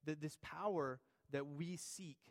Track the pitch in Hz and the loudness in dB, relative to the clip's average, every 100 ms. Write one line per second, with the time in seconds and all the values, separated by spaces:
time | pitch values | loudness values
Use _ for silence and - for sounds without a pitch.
0 | 151 156 151 - - 160 202 185 139 127 | 0 0 -2 -4 -8 0 4 4 4 0
1 | _ _ _ 139 143 143 170 180 - - | _ _ _ 0 0 -2 -2 -2 -6 -8
2 | 180 135 - | -8 -12 -18